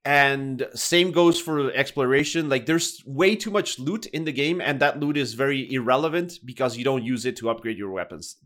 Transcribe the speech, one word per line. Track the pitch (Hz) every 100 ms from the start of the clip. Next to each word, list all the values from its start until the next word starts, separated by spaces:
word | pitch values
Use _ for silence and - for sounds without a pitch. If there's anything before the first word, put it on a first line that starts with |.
And | 139 143 139 139 135 131 131
same | - - 175 180
goes | 165 170 170
for | - 151 135
exploration. | 127 139 - 127 139 151 165 151
Like, | 135 113
there's | 165 165 - -
way | 139 196 220
too | 185
much | 202 202 -
loot | 131 220 -
in | 156
the | 156
game, | 135 147 123
and | 113 139
that | 143 143
loot | 147 147
is | 123
very | 117 139 139 123
irrelevant | 131 120 131 156 170 175 -
because | 123 123 127 120
you |
don't | 123 135
use | 117 123
it | 127 -
to | 113
upgrade | 113 113 98
your | 101
weapons. | 92 85 80 - -